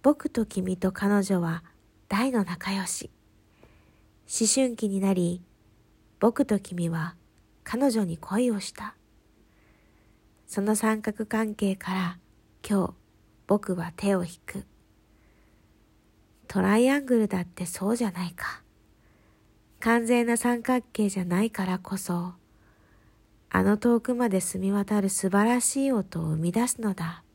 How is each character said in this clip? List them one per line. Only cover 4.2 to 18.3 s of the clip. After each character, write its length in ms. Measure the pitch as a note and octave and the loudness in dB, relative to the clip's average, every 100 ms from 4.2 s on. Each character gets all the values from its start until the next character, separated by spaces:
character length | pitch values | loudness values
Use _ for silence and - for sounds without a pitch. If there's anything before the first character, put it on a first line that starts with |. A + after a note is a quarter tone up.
| - | -10
思 180 | - A3 | -2 2
春 300 | C4 B3+ A3+ | 4 2 0
期 140 | G#3 | -2
に 100 | G3 | 0
な 140 | G3 | 0
り、 260 | F3+ F3 F3+ - _ _ _ _ _ _ _ | 2 0 -4 -12 _ _ _ _ _ _ _
僕 260 | A3 A#3 | 2 2
と 140 | - G3+ | 0 0
君 320 | - F3 E3+ | -2 -4 -2
は 260 | D#3+ E3 E3 _ _ _ _ | -2 -6 -10 _ _ _ _
彼 260 | - A#3 C#4 | -8 2 2
女 140 | A3 | 2
に 140 | F#3 E3 | 0 -4
恋 320 | - G3+ B3 | -2 0 2
を 100 | G3+ | 0
し 120 | - | -6
た。 220 | - - - _ _ _ _ _ _ _ _ _ _ _ _ _ _ - | -12 -14 -14 _ _ _ _ _ _ _ _ _ _ _ _ _ _ -6
そ 100 | - | -2
の 120 | G3+ | 0
三 260 | G#3+ A3 A3 | 2 2 0
角 260 | G#3+ G#3 G#3+ | -4 -6 -4
関 280 | A3 A3 | -2 -2
係 220 | G#3 G3+ F#3+ | -2 -2 -2
か 180 | - | -4
ら 240 | F#3 F3 - _ _ _ _ - | -2 -4 -6 _ _ _ _ -2
今 200 | G3 - | 0 0
日 60 | - _ _ _ _ - | -6 _ _ _ _ -2
僕 300 | G#3 G3+ F3+ | 0 0 -4
は 160 | E3+ | -6
手 220 | - G3+ F#3+ | -2 0 0
を 80 | |
引 160 | E3+ - | -2 -10
く。 220 | - G3 - _ _ _ _ _ _ _ _ _ _ _ _ _ _ _ _ _ - | -12 -12 -14 _ _ _ _ _ _ _ _ _ _ _ _ _ _ _ _ _ -6
ト 120 | G3 | 0
ラ 180 | F#3+ G#3+ | 2 4
イ 120 | B3+ | 4
ア 80 | C#4+ | 2
ン 80 | C4+ | 2
グ 120 | A#3 | 2
ル 100 | G#3 | 2
だ 140 | F#3+ | -2
っ 20 | |
て 220 | F3+ - F3 | -6 -8 -10
そ 240 | - F#3+ | -4 -2
う 60 | A#3 | 0
じ 80 | |
ゃ 60 | A3 | -2
な 160 | F3 | -4
い 60 | F3+ | -8